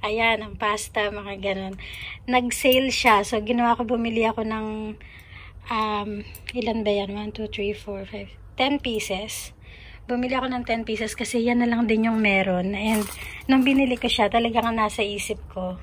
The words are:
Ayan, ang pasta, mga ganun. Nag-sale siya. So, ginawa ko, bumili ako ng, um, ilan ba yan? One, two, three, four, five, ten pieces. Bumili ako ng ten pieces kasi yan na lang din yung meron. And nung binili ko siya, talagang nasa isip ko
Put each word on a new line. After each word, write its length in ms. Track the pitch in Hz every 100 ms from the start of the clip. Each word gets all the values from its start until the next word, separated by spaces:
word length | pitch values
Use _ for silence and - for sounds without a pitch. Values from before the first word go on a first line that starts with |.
| 208
Ayan, 360 | 220 226 220 214
ang 80 |
pasta, 560 | - 214 208 - - 208
mga 320 | 208 202 196
ganun. 340 | 196 190 190 190 - - - - -
Nag-sale 640 | 247 247 - 269 254 262
siya. 320 | 240 254 208 208
So, 160 | 220
ginawa 320 | 214 240 240
ko, 120 | 233 233
bumili 360 | 240 233 226 226
ako 200 | 226 220
ng, 220 | 220 214 214 214 214 - - - - - - -
um, 400 | 226 214 208 208 208 208 - -
ilan 260 | 240 233 226 208
ba 60 |
yan? 240 | 202 196 202
One, 160 | 214
two, 160 | 214 214
three, 240 | 208 202
four, 320 | 208 - 196 196
five, 240 | 214 196 - -
ten 240 | - 262 285
pieces. 760 | 262 220 - 185 214 - - - - - - - -
Bumili 320 | 247 254 262
ako 120 | 262
ng 120 | 247 240
ten 200 | 226 226
pieces 320 | 220 220 -
kasi 240 | 220 240
yan 200 | 233 240
na 80 | 240
lang 200 | 233 233
din 160 | 220 220
yung 120 | 226
meron. 560 | 208 196 190 180 185 196
And 280 | 214 220 202 - - - -
nung 160 | 262 254
binili 320 | 269 269 247
ko 120 | 240
siya, 200 | - 202
talagang 400 | 233 233 226 233 226
nasa 240 | 214 -
isip 400 | 208 208 - 208 -
ko 320 | - 185 180